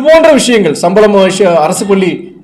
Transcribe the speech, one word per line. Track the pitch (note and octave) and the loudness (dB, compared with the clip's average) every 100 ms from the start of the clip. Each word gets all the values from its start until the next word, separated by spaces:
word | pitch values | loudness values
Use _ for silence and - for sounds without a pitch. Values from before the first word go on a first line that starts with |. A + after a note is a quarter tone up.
| C#4+ | 0
போன்ற | D#4+ D#4+ C#4 | 2 2 2
விஷயங்கள் | A#3+ A#3 F3 C3+ | 0 0 0 -2
சம்பளம் | F3 F#3+ G#3+ G3+ F#3+ | -2 2 2 2 0
விஷயம், | F#3+ G3 E3+ D3+ | 0 0 0 0
அரசு | F3+ G3+ | -2 -2
பள்ளி | G3 F#3 D3 - - | 0 -2 -4 -10 -20